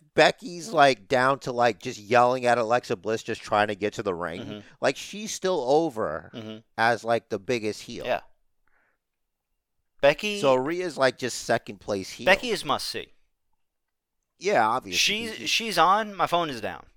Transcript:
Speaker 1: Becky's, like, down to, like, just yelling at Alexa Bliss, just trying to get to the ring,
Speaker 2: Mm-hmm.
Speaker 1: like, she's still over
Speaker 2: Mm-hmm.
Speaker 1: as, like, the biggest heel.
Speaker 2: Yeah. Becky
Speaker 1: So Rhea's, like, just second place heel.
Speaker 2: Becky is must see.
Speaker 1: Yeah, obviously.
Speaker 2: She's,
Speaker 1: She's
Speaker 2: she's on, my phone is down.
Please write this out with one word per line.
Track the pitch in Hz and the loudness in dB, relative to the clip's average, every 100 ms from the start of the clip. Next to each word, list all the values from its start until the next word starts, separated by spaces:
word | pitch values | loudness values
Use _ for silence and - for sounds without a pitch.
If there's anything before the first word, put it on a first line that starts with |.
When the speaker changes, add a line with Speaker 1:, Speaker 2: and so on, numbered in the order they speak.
| _ | _
Speaker 1:
Becky's, | - 160 - - 175 151 | 4 4 2 -8 -12 -2
like, | 196 143 127 95 | 4 6 4 0
down | 127 127 139 | 2 2 2
to, | - | -2
like, | 120 120 107 | 2 2 2
just | 127 110 | -6 -10
yelling | 101 120 123 131 120 | 2 6 6 4 2
at | 120 | 2
Alexa | 110 120 - 107 | 2 0 0 -6
Bliss, | 95 110 | -4 -4
just | - 110 | -4 -8
trying | - 104 104 | 0 2 2
to | |
get | 101 104 | 0 -4
to | - | -4
the | 101 | -4
ring, | 85 85 85 | -4 -4 -8
Speaker 2:
Mm-hmm. | 107 104 - - | -10 -14 -16 -4
Speaker 1:
like, | 123 139 | -2 -2
she's | - 196 214 | -8 -12 -10
still | - 185 185 123 | -6 -4 -2 2
over | 147 165 110 92 78 87 | 2 2 -2 -6 -6 -10
Speaker 2:
Mm-hmm. | - 107 110 _ - | -16 -14 -16 _ 0
Speaker 1:
as, | 113 113 | 0 0
like, | 113 117 - | 0 -2 -2
the | 107 | -8
biggest | 98 123 107 101 | -4 -4 -4 -6
heel. | - 117 123 | -10 -10 -6
Speaker 2:
Yeah. | 113 - _ _ _ _ _ _ _ _ _ _ _ _ _ _ _ _ _ | -6 -6 _ _ _ _ _ _ _ _ _ _ _ _ _ _ _ _ _
Becky | 139 151 214 208 | 0 2 -2 -2
Speaker 1:
So | 143 127 | 2 2
Rhea's, | 131 175 180 143 | 2 -4 -4 2
like, | 131 123 | 2 2
just | 123 - | -6 -6
second | - 117 - 101 | -2 -2 -2 -12
place | - 104 92 | -6 -6 -6
heel. | - 123 | -4 2
Speaker 2:
Becky | 196 247 | 2 2
is | 185 | -4
must | 147 117 - | -2 -4 -4
see. | 110 - _ _ _ _ _ _ _ _ _ _ _ _ _ | -10 -12 _ _ _ _ _ _ _ _ _ _ _ _ _
Speaker 1:
Yeah, | 175 180 107 | 0 2 2
obviously. | 123 101 87 | 0 -2 -2
Speaker 2:
She's, | - 208 233 220 | 0 -2 -6 -8
Speaker 1:
She's | - | -4
Speaker 2:
she's | - 226 170 | -4 -2 2
on, | 165 202 214 190 | 4 4 0 -4
my | 151 | 0
phone | 170 165 | 0 -2
is | 123 | -4
down. | 101 85 - | -8 -10 -14